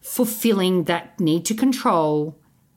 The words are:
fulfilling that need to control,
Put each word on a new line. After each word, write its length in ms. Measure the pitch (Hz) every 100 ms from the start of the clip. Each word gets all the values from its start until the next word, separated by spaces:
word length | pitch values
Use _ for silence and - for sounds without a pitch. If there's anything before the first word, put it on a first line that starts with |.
fulfilling 840 | - - 240 - 226 202 185 185
that 340 | 160 170 - -
need 260 | 165 165 170
to 80 |
control, 840 | 220 262 254 254 180 156 151 151 156 _ _ _